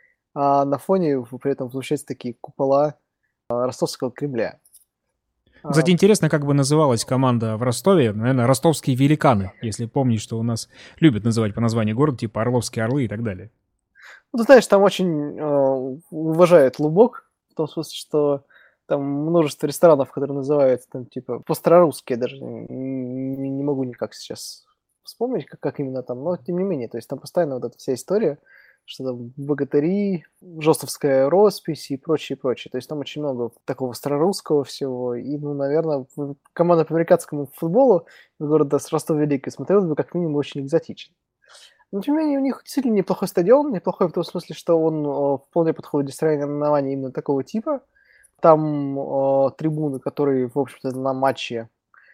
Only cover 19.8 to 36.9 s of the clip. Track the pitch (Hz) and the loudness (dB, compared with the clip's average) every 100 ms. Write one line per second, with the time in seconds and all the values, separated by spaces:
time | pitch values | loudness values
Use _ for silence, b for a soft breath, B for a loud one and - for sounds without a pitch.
19.8 | 175 147 131 - 139 139 135 147 135 123 | 6 6 2 -6 -6 -6 -2 2 2 0
20.8 | - 135 123 131 127 120 - 156 - 170 | -4 -14 -12 -12 -10 -8 -6 -2 4 6
21.8 | 170 135 - 123 123 135 123 113 113 127 | 4 0 -6 -4 -6 -8 -14 -14 -12 -10
22.8 | 131 131 127 131 131 135 135 135 143 135 | -8 -8 -8 -8 -8 -6 -6 -4 -4 -4
23.8 | 127 120 107 - - 110 - - _ _ | -4 -8 -10 -12 -14 -14 -14 -18 _ _
24.8 | _ _ - - 240 226 135 160 147 - | _ _ -18 -8 -6 -6 -8 -10 -8 -6
25.8 | 139 131 123 123 151 175 123 175 196 151 | -6 -8 -8 -8 -6 -6 -6 -4 -4 -4
26.8 | 113 117 - 135 - 185 160 127 120 - | -8 -10 -10 -12 -6 -2 -2 -4 -10 -8
27.8 | - 123 - 196 185 143 b b b b | -6 -6 -2 -2 -2 -4 b b b b
28.8 | - - 131 123 120 131 139 143 139 147 | -20 -12 -10 -8 -12 -10 -6 -4 -2 0
29.8 | 156 196 202 180 - _ 180 160 156 151 | 0 0 -2 -4 -8 _ -20 -2 2 2
30.8 | 139 - 147 135 139 175 208 190 - 147 | 0 -4 0 2 4 4 4 2 -8 -10
31.8 | - 139 - 156 - 135 135 113 - 127 | -8 -8 -4 -4 -4 -6 -4 -6 -8 -10
32.8 | - 156 135 151 147 123 117 - - 135 | -8 -10 -10 -8 -6 -6 -6 -8 -10 -6
33.8 | 127 113 143 143 170 - - 151 131 - | -8 -6 -4 0 0 -2 0 0 -2 -6
34.8 | 135 123 123 120 120 147 147 143 139 151 | -8 -6 -6 -6 -8 -8 -6 -4 -2 -2
35.8 | 160 143 127 - 143 139 _ - 175 170 | -2 -4 -6 -10 -10 -12 _ 0 4 4
36.8 | 156 | 2